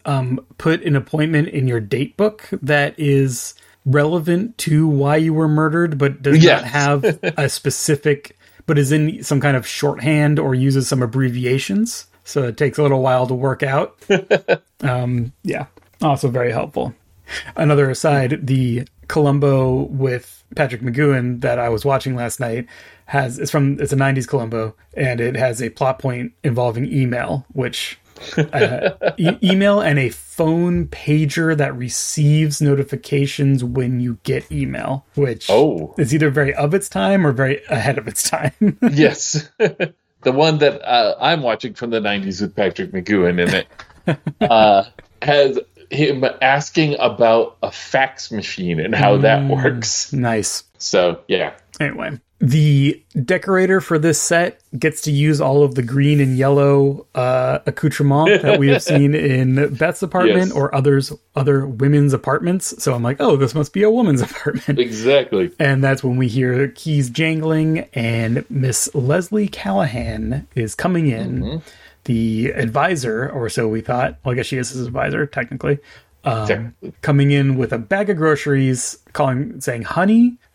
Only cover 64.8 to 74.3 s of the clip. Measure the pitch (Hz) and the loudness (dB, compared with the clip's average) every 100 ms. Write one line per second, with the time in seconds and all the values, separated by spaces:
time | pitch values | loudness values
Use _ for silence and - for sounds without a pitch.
64.8 | 117 107 117 139 123 101 175 - 143 135 | -2 -2 2 2 2 0 0 0 0 2
65.8 | 135 135 131 127 127 120 127 123 139 - | 2 0 -2 0 0 0 0 0 -2 -4
66.8 | 160 147 127 120 160 160 160 156 156 160 | -2 0 0 -2 -2 -2 0 0 0 -2
67.8 | - - 117 117 113 120 - 143 131 110 | -4 -4 -2 0 0 -2 -4 -2 -2 -2
68.8 | - 147 127 170 175 214 202 - 202 196 | -4 -2 0 0 0 -2 -2 -4 -4 -2
69.8 | 160 123 113 110 110 135 - - 110 - | -2 -4 -6 -6 -4 -6 -6 -6 -4 -2
70.8 | 180 175 151 113 120 127 120 160 - - | -2 0 0 -2 -4 -4 -6 -8 -12 -20
71.8 | - _ - 117 113 110 120 - 117 131 | -20 _ -4 0 0 0 -2 -2 -2 0
72.8 | 170 170 120 110 135 131 113 - 113 110 | 0 0 -2 -4 -4 -4 -4 -2 -2 -2
73.8 | 110 123 127 - 131 | -2 -2 -2 -4 -4